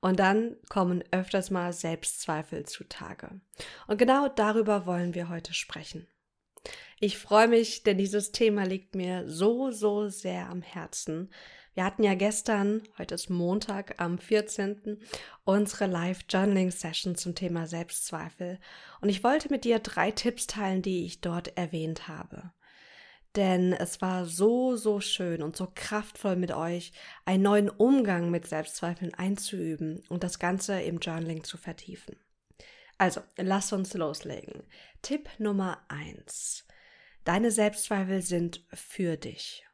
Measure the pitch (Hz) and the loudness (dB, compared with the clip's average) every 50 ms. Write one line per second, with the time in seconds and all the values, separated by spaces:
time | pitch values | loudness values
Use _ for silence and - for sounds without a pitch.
0 | - 185 190 185 196 185 196 214 226 233 - - - - - 202 185 180 180 175 | 2 2 4 6 6 6 6 4 2 0 -4 -10 -16 -4 0 0 2 2 2 0
1 | - - - 185 185 - - 196 185 - 196 180 175 175 175 - - 170 160 160 | 0 0 -2 -2 -2 0 0 0 0 0 -2 -2 -2 -2 -4 -4 -4 -4 -4 -2
2 | - - - - - - 160 151 160 - - 151 143 - - - - _ - - | -2 -4 -4 -4 -2 -2 -2 -2 -4 -6 -8 -10 -8 -8 -10 -12 -12 _ -14 -14
3 | - 165 - - - - 185 190 _ _ - - - - - - - - 214 208 | -12 -14 -14 -14 -14 -16 -16 -16 _ _ -16 -16 -14 -14 -14 -18 -4 -2 2 4
4 | 247 240 262 277 285 269 277 - 214 208 214 226 220 214 208 202 180 180 180 175 | 6 6 6 4 4 2 2 2 2 4 4 2 4 4 2 0 2 -2 -2 -2
5 | 175 175 170 175 175 170 175 165 165 - 170 - - - - 160 165 - - 165 | -2 -2 -4 -4 -6 -6 -8 -10 -10 -6 -6 -6 -6 -6 -10 -14 -12 -12 -14 -14
6 | 170 _ _ _ _ _ _ _ _ _ _ - _ - - - - - - _ | -16 _ _ _ _ _ _ _ _ _ _ -18 _ -16 -16 -16 -18 -20 -4 _
7 | - 202 190 - - - 202 214 226 233 233 226 233 220 - - - 214 202 185 | 0 0 0 -2 -2 6 8 8 8 10 8 6 6 4 -2 0 2 2 4 4
8 | 196 190 196 208 202 - - - 240 220 208 208 196 185 190 190 190 _ - 190 | 2 2 0 -2 -2 -2 0 2 4 4 4 4 0 0 -2 -4 -6 _ -6 -6
9 | 180 180 185 180 175 - 156 160 185 208 233 247 269 269 240 208 208 208 208 208 | -4 -2 -4 -4 -6 -6 -2 2 2 4 4 2 0 -2 -2 0 0 0 2 2
10 | 214 202 190 - - 185 180 180 180 - 175 180 170 - - 180 160 165 - - | -2 -4 -6 -6 -6 -6 -6 -4 -6 -8 -8 -10 -10 -10 -10 -12 -10 -8 -10 -8
11 | - - 156 160 185 190 - - - - - - - _ _ - 185 196 190 - | -6 -6 -6 -6 -6 -10 -12 -20 -20 -20 -20 -20 -20 _ _ -2 -2 -2 2 4
12 | 220 202 190 180 196 208 214 - - - 220 202 196 202 214 220 214 - _ - | 4 4 4 4 2 2 2 0 0 0 2 2 4 2 2 0 -2 -8 _ -12
13 | - - 185 170 - - 185 175 170 175 185 208 - - 196 196 196 - - - | -8 -8 -6 -8 -4 -2 0 0 2 2 2 0 0 -2 -6 -6 -6 -8 -6 -4
14 | 175 175 175 175 - - 220 214 208 214 - - 202 196 208 202 - 214 208 208 | -2 -2 -2 -4 0 2 2 2 2 0 -4 -4 -2 -2 -4 -6 -6 -10 -10 -8
15 | - - - - - - - - _ - 190 202 208 202 - - 208 190 180 170 | -10 -14 -12 -12 -14 -16 -20 -6 _ 2 4 4 4 2 0 -2 -2 0 0 0
16 | 170 180 185 180 - _ - 190 190 208 202 190 185 185 180 - - 165 160 - | 0 -2 -4 -4 -6 _ 0 2 4 4 4 4 4 2 0 -4 -6 -6 -6 -4
17 | - 185 180 - - 175 170 - 190 175 170 170 165 156 170 165 170 170 - - | -2 -2 -4 -2 -4 -6 -6 -4 -4 -2 -2 -2 -4 -4 -6 -6 -6 -4 -4 -4
18 | - - - 160 165 170 - _ 180 175 185 190 - - - - - - - - | -4 -4 -4 -6 -8 -8 -10 _ -8 -8 -8 -10 -14 -18 -20 -20 -20 -20 -16 -2
19 | - 202 202 190 - 240 269 311 302 302 285 262 - 233 233 220 214 - - - | 0 0 0 4 4 4 4 4 2 0 -2 0 4 4 2 2 2 -2 0 0
20 | 165 196 214 - - 233 240 240 - - - 214 208 190 190 190 185 196 190 180 | 0 0 0 0 0 -2 0 0 -6 -6 -4 -4 -2 0 0 0 0 0 -2 -2
21 | - 175 - - - 175 170 175 175 - - - 180 160 170 165 160 160 160 151 | -4 -6 -8 -8 -6 -4 -4 -4 -6 -6 -6 -4 -4 -4 -2 -4 -4 -4 -6 -6
22 | - - 160 151 - - - - - 175 _ _ _ - _ - - - - - | -10 -12 -12 -12 -14 -14 -14 -16 -16 -16 _ _ _ -20 _ -20 -20 -20 -20 -20
23 | - - - _ _ _ _ 208 202 190 185 180 180 180 185 - - 175 - - | -20 -20 -20 _ _ _ _ 2 4 4 6 6 4 4 4 2 0 -4 -4 -4
24 | - 185 185 185 180 165 165 175 196 220 240 247 254 254 254 226 214 214 208 202 | -2 -2 -2 -2 -4 -4 0 4 4 6 6 6 2 2 0 0 0 0 0 0
25 | 196 - - - 185 175 170 165 151 151 165 - 185 180 - - - - 214 214 | 0 -2 -2 -2 -2 -2 -2 -2 -4 -6 -4 -6 -8 -8 -8 -10 -8 -4 -4 -4
26 | 208 - - - - 202 185 180 180 175 - - 160 170 175 175 165 - - - | -4 -6 -12 -4 -2 0 0 2 0 -2 -2 -2 -2 -2 -4 -4 -6 -10 -16 -18
27 | - - - - _ - 185 196 190 202 208 208 202 202 - - 208 247 277 277 | -20 -20 -20 -10 _ 2 4 6 6 8 8 6 6 4 4 4 6 8 8 6
28 | 240 202 185 175 170 170 170 170 165 - - 156 156 - - - - 170 175 - | 6 4 2 2 2 2 0 0 -2 -2 -4 -4 -4 -4 -6 -4 -4 -4 -4 -4
29 | 180 170 - - 180 190 202 196 - - 208 185 175 160 160 147 160 156 156 175 | -6 -8 -6 -4 -2 -2 -2 -2 -4 -6 -4 -4 -4 -4 -4 -2 -4 -4 -4 -6
30 | - _ 175 175 180 175 175 - - 175 185 190 190 - 202 185 - 170 175 170 | -8 _ -4 -2 -2 -4 -4 -2 -2 -2 0 -2 -2 -2 -2 -2 -2 -4 -4 -4
31 | - - 165 165 165 160 165 165 165 - - 170 - - 165 - - - 185 180 | -6 -6 -6 -4 -4 -6 -6 -8 -8 -10 -14 -12 -12 -14 -14 -14 -14 -16 -16 -16
32 | - - - _ _ _ _ _ _ _ _ _ - - - - - - _ _ | -16 -18 -20 _ _ _ _ _ _ _ _ _ -20 -20 -20 -20 -20 -20 _ _
33 | 190 185 170 - - _ - - - 185 190 202 196 - - 190 190 185 - 196 | 2 2 2 -2 -10 _ -10 -6 -2 0 0 0 0 0 -2 -2 -4 -4 -2 -4
34 | 160 151 156 - - 143 135 - - - - - - _ - - - - _ - | -2 -2 -4 -6 -8 -10 -10 -10 -12 -14 -16 -18 -18 _ -20 -20 -20 -20 _ -16
35 | - - 277 302 294 - - - 214 208 202 196 190 185 165 - _ _ - 147 | -6 -4 -4 -4 -4 -8 -8 -4 -2 0 2 2 0 0 -2 -6 _ _ -10 -10
36 | 151 156 - - - - - - - - - - - _ - - - - - - | -10 -12 -14 -16 -14 -12 -12 -8 -6 -6 -8 -8 -10 _ -20 -20 -20 -20 -20 -20
37 | - - _ - - - 170 196 226 233 214 226 214 208 208 - - - 214 196 | -20 -20 _ -8 -2 0 2 4 4 4 4 4 4 4 4 0 0 0 0 0
38 | 190 185 190 190 175 - 180 175 170 170 170 - _ _ - - - - - - | 0 0 0 -2 0 0 0 0 0 0 -4 -8 _ _ -18 -16 -16 -16 -4 -2
39 | 190 170 160 160 - - - - - - - - - _ | 0 0 0 -2 -6 -10 -10 -10 -12 -12 -12 -16 -20 _